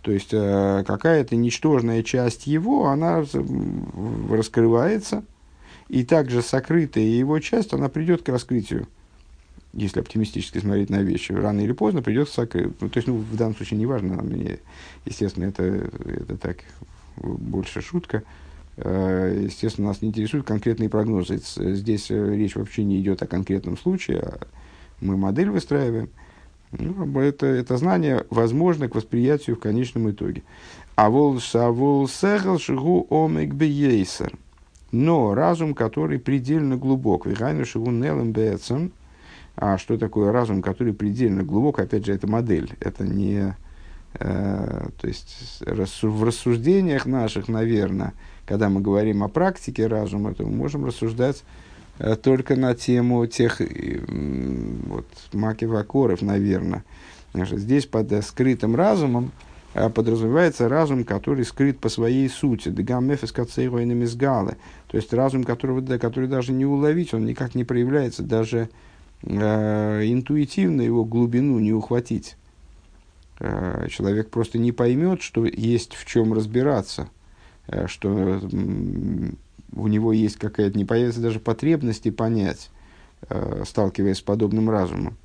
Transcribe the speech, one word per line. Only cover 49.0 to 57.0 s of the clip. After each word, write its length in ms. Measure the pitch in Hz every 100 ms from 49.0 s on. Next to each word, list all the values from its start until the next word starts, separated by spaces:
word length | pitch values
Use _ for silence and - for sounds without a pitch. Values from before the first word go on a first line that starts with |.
| 107 101
о 60 | 101
практике 580 | 160 185 185 - 123 113
разума, 480 | 110 101 101 104
то 80 | -
мы 80 | 107
можем 340 | 110 139 143
рассуждать, 600 | 135 - 113 113 127 135 - - - - - -
э, 160 | 107 110
только 400 | 131 131 127 131
на 180 | 131
тему 500 | 120 - 123 123 120 117
тех, 340 | - 117 -
э, 400 | - - - - -
м, 720 | - 71 65 65 64 53 58 50
вот, 180 | 52 - - -
макивакоров, 880 | 101 110 110 113 110 104 135 123 87
наверное. 600 | 101 101 101 92 87 90 - -